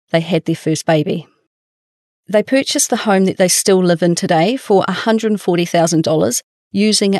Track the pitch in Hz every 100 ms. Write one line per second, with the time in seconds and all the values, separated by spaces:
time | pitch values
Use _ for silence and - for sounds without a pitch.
0 | _ 165 165 170 - 165 165 156 - 160
1 | 139 160 - _ _ _ _ _ _ _
2 | _ _ - 208 208 269 - 294 - 233
3 | 220 190 190 - 185 - - 190 180 170
4 | 175 170 180 165 180 262 - 190 - 175
5 | 226 220 220 208 - 175 175 170 165 165
6 | 160 156 196 247 - _ _ 196 214 202
7 | 202